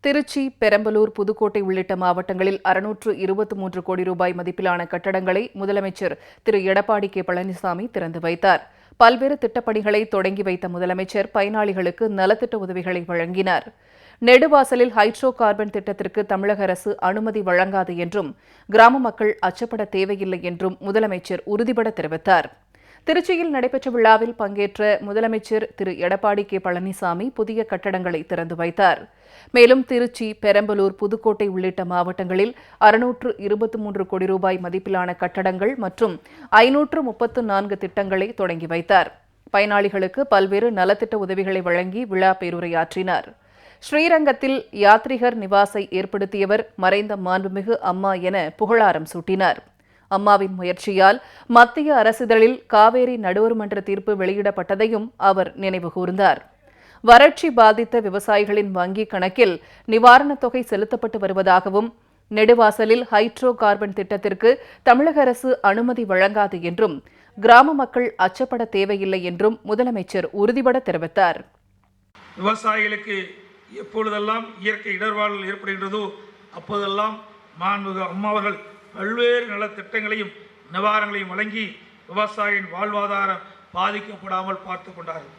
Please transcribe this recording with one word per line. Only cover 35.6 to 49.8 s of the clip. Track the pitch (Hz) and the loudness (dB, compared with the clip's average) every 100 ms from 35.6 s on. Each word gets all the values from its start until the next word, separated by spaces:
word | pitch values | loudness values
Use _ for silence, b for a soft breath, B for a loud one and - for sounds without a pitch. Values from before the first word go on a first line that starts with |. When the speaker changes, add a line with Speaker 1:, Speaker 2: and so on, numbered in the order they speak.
| 202 262 | -4 -4
Speaker 1:
மற்றும் | 196 - 220 160 B B B 214 | -8 -2 -4 -4 B B B 6
ஐநூற்று | 233 277 302 339 262 | 6 4 0 -2 -4
முப்பத்து | 220 233 247 226 | -4 -4 -4 -2
நான்கு | 196 202 196 | -2 -2 -6
திட்டங்களை | 190 196 196 190 202 226 | -6 -6 -4 -2 -4 -4
தொடங்கி | 185 170 160 | -4 -4 -6
வைத்தார். | 165 170 196 165 - _ _ - 202 | -6 0 0 0 -8 _ _ -4 -2
பயனாளிகளுக்கு | 208 202 202 196 185 220 277 | 0 0 0 -2 -4 -4 0
பல்வேறு | 202 190 202 240 208 | 2 2 0 -2 0
நலத்திட்ட | 185 196 220 220 | 0 0 -2 -6
உதவிகளை | 190 190 190 190 180 | -4 -4 -4 -4 -2
வழங்கி | 175 185 196 247 | -2 -4 -8 -6
விழா | 185 190 185 | 0 2 2
பேருரையாற்றினார். | 175 170 175 165 165 - 185 156 - - b b b b - | -4 -6 -4 -4 -4 -4 -4 -4 -6 -20 b b b b -4
ஸ்ரீரங்கத்தில் | 294 330 320 302 262 269 269 - 202 | 0 2 2 2 0 -2 -4 -6 2
யாத்ரிகர் | 202 220 247 254 247 233 | 6 6 4 -2 -2 -2
நிவாசை | 190 202 202 208 202 185 | 0 2 2 0 -6 -6
ஏற்படுத்தியவர் | 190 202 196 202 196 214 226 - | -4 -6 -6 -2 0 0 -2 -2
மறைந்த | 185 202 208 202 180 | 0 0 -2 -6 -2
மாண்புமிகு | 185 190 190 196 226 - | -2 -2 -6 -4 -2 -2
அம்மா | 180 190 190 180 | -2 -2 -2 -2
என | 196 156 - | -2 -4 -4
புகழாரம் | 208 226 208 160 160 | 0 4 4 2 -4
சூட்டினார். | 175 170 190 185 - _ _ | -10 -4 0 0 0 _ _